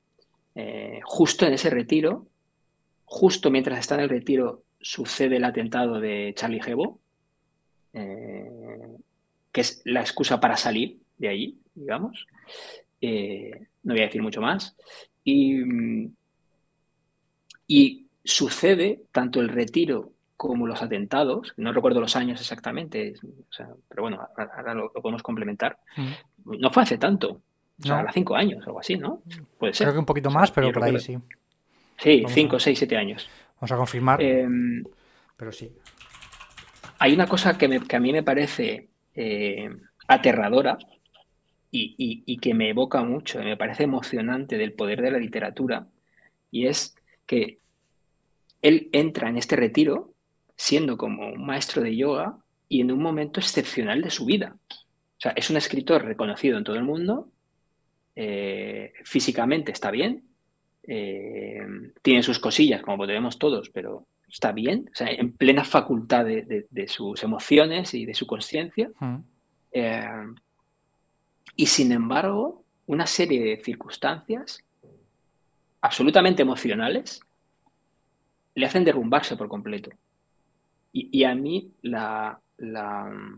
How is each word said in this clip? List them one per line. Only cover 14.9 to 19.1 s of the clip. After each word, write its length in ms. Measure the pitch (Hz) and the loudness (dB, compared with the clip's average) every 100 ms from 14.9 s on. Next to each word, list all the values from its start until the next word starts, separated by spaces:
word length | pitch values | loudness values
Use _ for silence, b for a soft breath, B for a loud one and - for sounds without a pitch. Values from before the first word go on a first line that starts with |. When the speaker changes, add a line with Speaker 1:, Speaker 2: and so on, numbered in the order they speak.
| B B _ | B B _
Speaker 1:
Y, 300 | - 139 135 | 2 4 4
mm, 600 | 135 127 120 113 110 113 - _ _ _ _ _ _ _ _ _ _ _ _ _ - - | 2 0 -2 -2 -4 -6 -12 _ _ _ _ _ _ _ _ _ _ _ _ _ -18 4
y 400 | 143 135 - - _ | 8 8 6 -20 _
sucede 800 | - - 139 - 190 185 190 - - | -2 0 0 2 4 4 2 -2 -4